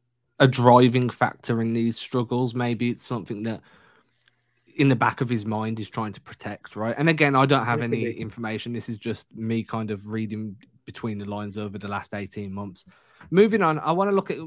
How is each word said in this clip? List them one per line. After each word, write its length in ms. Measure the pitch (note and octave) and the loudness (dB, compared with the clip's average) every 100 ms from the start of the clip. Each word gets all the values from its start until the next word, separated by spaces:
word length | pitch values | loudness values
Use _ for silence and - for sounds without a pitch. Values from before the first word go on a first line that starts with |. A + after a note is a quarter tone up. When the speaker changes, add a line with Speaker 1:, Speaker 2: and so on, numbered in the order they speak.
| _ _ _ - | _ _ _ 4
Speaker 1:
a 80 | C3+ | 4
driving 600 | A#2+ A#2+ B2 B2+ B2+ A#2+ | 8 8 10 8 4 0
factor 520 | - A#2+ - - A2+ | 0 -2 -2 -4 -2
in 100 | A2+ | 0
these 240 | A#2 A#2 - | 0 -2 -4
struggles, 560 | - B2+ A2+ B2 B2+ | -4 -4 -2 -2 -2
maybe 360 | A#2+ A#2+ A2 A#2+ | -2 -2 -2 -2
it's 160 | - - | -4 -6
something 380 | A#2+ F2 G#2 | -8 -6 -6
that 180 | A2+ A2 - _ _ _ _ _ _ _ _ _ _ - | -6 -8 -12 _ _ _ _ _ _ _ _ _ _ 2
in 140 | C#3 | 2
the 60 | A#2 | 4
back 260 | A#2+ - | 2 0
of 80 | A#2+ | -2
his 140 | A#2 | -2
mind 360 | G#2+ G#2+ A2 A2+ | -2 -4 -4 -6
he's 100 | G#2 | -8
trying 240 | A#2+ G#2+ | -6 -6
to 80 | G2 | -10
protect, 540 | - - G#2 G#2 - G#2 | -18 -14 -12 -12 -12 -6
right? 180 | G#2+ A2+ | -4 0
And 120 | D#3+ | 0
again, 260 | D#3 C#3+ C3+ | 4 4 4
I 120 | C3+ | 4
don't 180 | C3+ A2+ | 2 2
have 140 | A#2 | -2
Speaker 2:
It 100 | A#2+ | -2
could 40 | A2+ | -2
Speaker 1:
any 100 | A2+ | -4
Speaker 2:
be. 140 | A2 | -6
Speaker 1:
information. 540 | A2 A#2 A2 G#2+ A#2+ | -10 -8 -6 -6 -6
This 160 | A#2 - | -8 -8
is 80 | A2 | -8
just 280 | A2+ G2+ - A2 | -6 -8 -10 -10
me 280 | A2+ A2+ | -4 -4
kind 260 | - A2+ G#2+ | -4 -6 -6
of 180 | G2+ G#2 | -8 -6
reading 480 | A2 G#2+ G#2+ A2 F#2+ _ _ - | -6 -4 -6 -8 -12 _ _ -20
between 320 | - A#2 G#2 | -10 -8 -6
the 80 | G2+ | -6
lines 320 | G2+ G#2 G#2 | -8 -8 -8
over 220 | G#2 G2 | -8 -10
the 80 | G2+ | -8
last 260 | G2+ - | -8 -8
eighteen 400 | G#2 F#2+ G#2+ G2+ | -10 -10 -10 -10
months. 320 | G2 G2+ F2 - _ _ _ - | -10 -12 -14 -20 _ _ _ 2
Moving 320 | F3 G#3+ G#3+ | 6 6 6
on, 160 | E3 D3+ | 2 2
I 120 | D3+ | 0
wanna 200 | F3 G3+ | 0 2
look 180 | G3 G3 | 0 0
at, 80 | D#3 | -6